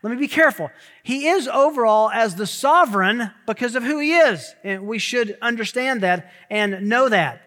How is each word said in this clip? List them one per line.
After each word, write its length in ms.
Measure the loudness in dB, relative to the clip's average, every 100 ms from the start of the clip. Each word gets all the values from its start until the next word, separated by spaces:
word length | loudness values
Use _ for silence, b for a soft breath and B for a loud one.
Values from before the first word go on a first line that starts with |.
let 80 | -6
me 60 | -4
be 100 | -2
careful. 420 | 2 0 0 -12 B B B
He 280 | -8 -4 0
is 180 | 0 0
over 380 | 0 2 2 2
all 260 | 4 2
as 240 | 0 -2 -2
the 100 | -8
sovereign 840 | -2 4 4 4 2 0 0 -4 -8 -8
because 260 | -4 -4
of 100 | -4
who 140 | -4 -2
he 160 | 2 4
is. 380 | 4 2 -8 -12
And 220 | -8 -8 -6
we 140 | -6
should 360 | -2 -2 -2 -4
understand 600 | -4 -4 -4 -4 -2 0
that 300 | 0 0 -4 B B
and 400 | -2 -2 -2 0
know 200 | 2 4
that. 320 | 2 0 -6